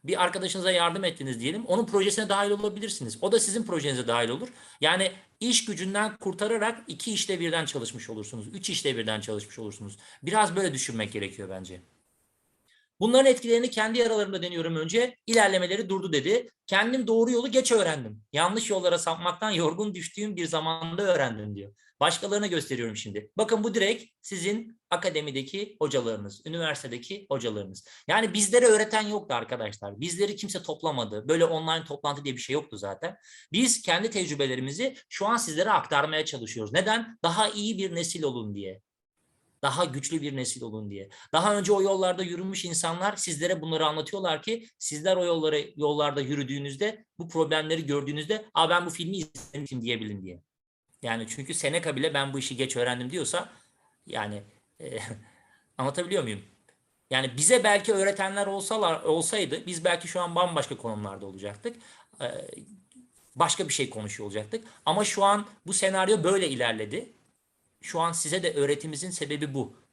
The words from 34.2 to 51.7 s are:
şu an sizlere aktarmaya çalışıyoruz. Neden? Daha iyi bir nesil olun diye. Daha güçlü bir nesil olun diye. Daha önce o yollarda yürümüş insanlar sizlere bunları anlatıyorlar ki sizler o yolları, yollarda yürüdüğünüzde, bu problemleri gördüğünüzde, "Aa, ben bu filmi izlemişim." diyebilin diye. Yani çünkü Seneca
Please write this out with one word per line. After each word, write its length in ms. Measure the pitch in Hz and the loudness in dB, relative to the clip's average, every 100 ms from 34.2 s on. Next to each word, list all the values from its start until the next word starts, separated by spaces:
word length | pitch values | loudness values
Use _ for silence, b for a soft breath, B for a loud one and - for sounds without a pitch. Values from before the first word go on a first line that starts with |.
| 165 147 135 127 131 151 262 254 B | -2 0 0 0 -4 -2 -4 -4 B
şu 180 | - 196 | -4 0
an 100 | 233 | 0
sizlere 340 | 233 156 190 | 0 0 4
aktarmaya 540 | - - 143 151 156 | 4 4 2 2 0
çalışıyoruz. 480 | 156 131 110 120 107 | -2 -6 -8 -6 0
Neden? 460 | 147 190 226 226 - | 2 2 0 -2 -2
Daha 260 | 170 175 214 | 0 2 2
iyi 300 | 208 208 190 | 0 -4 -2
bir 160 | 190 | -2
nesil 280 | 170 170 170 | -2 -4 -2
olun 320 | 147 123 107 | -2 -2 -6
diye. 260 | 101 98 98 _ _ _ _ _ _ _ _ | -8 -10 -12 _ _ _ _ _ _ _ _
Daha 220 | 139 135 | -2 0
güçlü 380 | 175 135 - 160 | -2 -2 -4 -4
bir 140 | 143 135 | -4 -4
nesil 260 | 123 127 | -4 -6
olun 280 | 120 110 104 | -8 -8 -10
diye. 180 | 98 98 B B | -12 -14 B B
Daha 240 | 160 196 208 | 2 4 2
önce 160 | 190 | 4
o 100 | 202 | 4
yollarda 400 | 196 196 185 180 | 4 4 2 0
yürümüş 420 | 180 175 190 185 | -4 -4 -6 -6
insanlar 520 | 175 165 170 170 196 196 | -4 -2 -2 0 -2 -2
sizlere 440 | 180 147 175 185 | -6 -2 -2 -2
bunları 260 | 156 160 156 | -2 0 2
anlatıyorlar 560 | 156 156 196 185 156 | 0 -6 -4 -2 -2
ki 260 | - 226 226 _ | -4 -6 -8 _
sizler 380 | - 151 180 185 | -8 -2 2 2
o 80 | |
yolları, 460 | 175 165 156 151 147 147 | 4 2 2 0 -2 -2
yollarda 440 | 147 147 147 139 | 0 2 2 0
yürüdüğünüzde, 840 | 135 143 131 143 139 139 208 220 _ - | -2 -2 -2 -4 -6 -2 -4 -4 _ -12
bu 100 | 170 | -4
problemleri 580 | 165 156 156 156 165 147 | 0 2 2 2 -2 0
gördüğünüzde, 580 | 143 139 147 151 214 214 | -2 0 -6 -2 -4 -2
"Aa, 160 | - 165 | 2 4
ben 160 | 175 175 | 4 2
bu 40 | |
filmi 260 | 165 170 190 | -4 -4 -4
izlemişim." 680 | 156 - - 143 139 127 | -6 -12 -12 -10 -8 -6
diyebilin 400 | 117 117 107 101 | -4 -4 -4 -8
diye. 180 | 92 87 _ _ _ _ _ _ | -10 -14 _ _ _ _ _ _
Yani 220 | 123 113 110 | -6 -4 -6
çünkü 260 | - 135 | -10 -6
Seneca 420 | 165 139 | -2 0